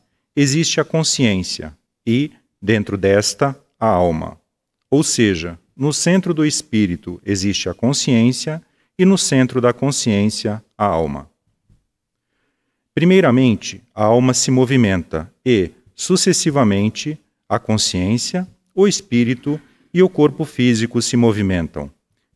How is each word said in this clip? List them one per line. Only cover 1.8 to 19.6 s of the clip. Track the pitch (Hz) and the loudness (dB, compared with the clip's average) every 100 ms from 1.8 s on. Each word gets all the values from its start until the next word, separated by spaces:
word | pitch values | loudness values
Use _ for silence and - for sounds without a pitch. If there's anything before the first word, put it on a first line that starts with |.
| _ _ - | _ _ -4
e, | 120 151 - _ _ | -2 -4 -10 _ _
dentro | 98 110 101 98 | 0 0 0 -2
desta, | 98 101 104 - 139 135 _ _ | 2 2 0 -2 -4 -4 _ _
a | 110 | 0
alma. | 90 90 80 78 73 _ _ _ _ _ | 2 2 -2 -8 -14 _ _ _ _ _
Ou | 139 | -2
seja, | 156 - 107 87 85 85 _ | 0 0 2 0 -6 -12 _
no | - 143 | -6 -4
centro | 143 170 185 180 | -2 0 0 0
do | 156 | -2
espírito | 151 - - 107 98 85 87 87 | -2 -4 -4 0 0 -2 -10 -10
existe | 101 101 101 92 92 | -6 -4 -2 -4 -6
a | |
consciência | 85 120 143 - 117 120 127 - 160 - _ _ - | -4 -2 -2 0 2 2 0 -6 -10 -14 _ _ 0
e | 185 | 2
no | 190 | 2
centro | - 135 127 127 | 2 0 0 0
da | 120 | 0
consciência, | - 135 135 120 101 107 - 110 107 - - | 0 -2 -2 0 0 0 -2 -6 -8 -12 -4
a | |
alma. | 101 82 78 71 71 _ _ _ _ _ _ _ _ _ _ _ _ _ _ _ _ | -2 0 -2 -6 -14 _ _ _ _ _ _ _ _ _ _ _ _ _ _ _ _
Primeiramente, | - 170 190 165 123 127 101 - 98 _ | 0 4 4 4 4 4 0 -4 -16 _
a | 104 | -2
alma | 107 120 127 | 2 4 4
se | 123 - | 0 0
movimenta | 127 123 131 107 92 80 80 87 _ | 2 2 2 2 0 -4 -8 -10 _
e, | 127 113 85 - _ - | 0 0 0 -6 _ -10
sucessivamente, | - 185 190 170 165 139 113 98 107 - 151 156 _ _ - | -2 0 2 0 0 0 2 2 -2 -4 -10 -12 _ _ -6
a | 104 | -6
consciência, | - 107 - 90 90 120 - 180 185 _ _ | -2 -2 -2 -2 -2 -2 -4 -6 -8 _ _
o | 190 202 | 0 2
espírito | - - 120 117 123 147 151 | 0 -2 0 0 -2 -6 -8